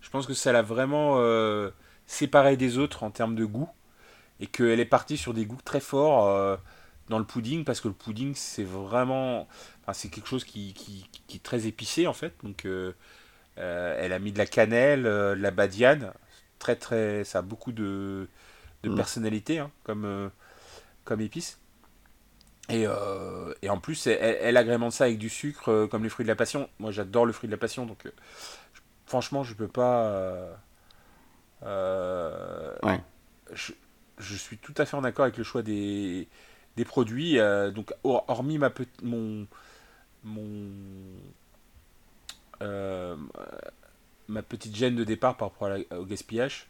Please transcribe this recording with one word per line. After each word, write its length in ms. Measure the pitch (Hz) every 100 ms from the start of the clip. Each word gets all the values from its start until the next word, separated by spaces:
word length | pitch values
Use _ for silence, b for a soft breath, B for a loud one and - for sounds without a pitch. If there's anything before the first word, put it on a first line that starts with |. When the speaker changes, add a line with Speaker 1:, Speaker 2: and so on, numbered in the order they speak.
Speaker 1:
Je 80 | -
pense 160 | 135 131
que 80 | 135
ça 160 | -
l'a 100 | 120
vraiment, 540 | 107 113 131 147 151 135
euh, 540 | 117 113 110 104 101 - b b _
séparée 500 | - 143 143 139 135
des 200 | 127 120
autres 240 | 143 -
en 60 | 110
termes 240 | - 113 113
de 100 | 110
goût 220 | 107 151 - b b b b b b
et 60 | 98
qu'elle 320 | - 120 113
est 60 | 117
partie 320 | 127 - 151
sur 160 | -
des 120 | 113 107
goûts 120 | 127 -
très 140 | 143
forts, 480 | - 139 151 139 101
euh, 300 | 98 98 98 B B B B -
dans 100 | 110
le 60 | 104
pudding, 380 | - 113 160 147
parce 160 | 120
que 60 | 117
le 80 | 95
pudding, 400 | - 107 135 139
c'est 280 | - -
vraiment, 840 | 98 92 98 117 127 131 131 117 80 B B B
enfin, 100 | -
c'est 160 | 98 104
quelque 180 | 101 104
chose 160 | 131
qui, 300 | 127 - 101
qui, 360 | 95 - 98 92 - _
qui 100 | -
est 60 |
très 240 | - 123 110
épicé, 400 | 107 113 - 170
en 60 |
fait. 200 | 123 - -
Donc, 220 | 104 98 98
euh, 280 | 95 92 92 B B B B B -
euh, 400 | 90 87 87 67
elle 140 | 90
a 60 | 92
mis 120 | 101
de 60 | 98
la 80 | 101
cannelle, 600 | - 110 117 135 143 120
euh, 280 | 104 101 98
de 60 |
la 100 | 101
badiane, 640 | 92 98 95 123 151 113 - _ B _ _
très, 160 | - 117
très, 480 | - 117 107 104
ça 160 | 101 92
a 20 |
beaucoup 300 | 90 113 -
de, 560 | 113 104 98 98 98 95 B B B B B
de 60 | 107
Speaker 2:
Mm. 60 | 101
Speaker 1:
personnalité, 640 | 95 - 110 107 - 160
hein, 120 | 147 -
comme, 220 | - 107 104
euh, 240 | 98 98 - B B B B B B -
comme 160 | 110
épice. 380 | 107 160 175 - _ _ _ _ _ - _ _ - _ -
Et, 160 | 113 107
euh, 680 | - 101 98 98 95 85 -
et 80 | 98
en 100 | 101
plus, 280 | - 160 -
elle, 100 | 110
elle, 160 | 113 113
elle 160 | 113 123
agrémente 340 | 117 120 117
ça 120 | - 131
avec 140 | 113
du 100 | 110
sucre, 400 | - 143 147 -
euh, 180 | 110 107
comme 160 | 110
les 60 | 110
fruits 160 | - 110
de 40 |
la 60 | 110
passion. 320 | 117 147 139 -
Moi, 120 | 110
j'adore 340 | 101 98 113 117
le 40 |
fruit 140 | 107 113
de 40 |
la 80 | 104
passion, 260 | 113 - 123
donc, 200 | 107 -
euh, 40 | - B B B B B
je, 80 | - _ _ -
franchement, 380 | 131 120 139
je 100 | 131
peux 140 | 107 107
pas, 380 | - 123 123 113
euh, 440 | 98 95 90 90 85 - b b b b b b b _ _
euh, 1120 | - 101 92 95 90 92 82 - 90 85 - -
Speaker 2:
Ouais. 180 | - 95 - - _ _ -
Speaker 1:
je, 180 | - - - _ _ _ -
je 180 | 98 98
suis 220 | - 107
tout 160 | - 147
à 80 | 147
fait 120 | 143
en 60 |
accord 200 | 131 117
avec 140 | 135 120
le 60 |
choix 180 | 110 123
des, 680 | 110 104 101 101 98 92 82 b b b b -
des 100 | 120
produits. 540 | - 117 117 170 143
Euh, 320 | 107 101 101
donc, 220 | 98 104 -
hor-, 220 | 131 123 -
hormis 300 | 120 131 156
ma 120 | 139
pe-, 160 | - 127 -
mon, 440 | 120 117 110 107 101 B B B B B B _
mon, 440 | 107 107 107 104 101 98 98 95 95 92 95 90 _ _ _ - _ - _ - - - _ -
euh, 540 | 104 101 98 92 90 82 73 50 50 - - - - _ _ _ -
ma 140 | 107
petite 340 | 107 113 117 104
gêne 200 | 127 120
de 80 |
départ 340 | 110 107 127 127
par 120 | 104
rapport 180 | - 101
à 100 | 98
la, 220 | - 87
au 60 | 95
gaspillage 600 | 101 - 110 135 - -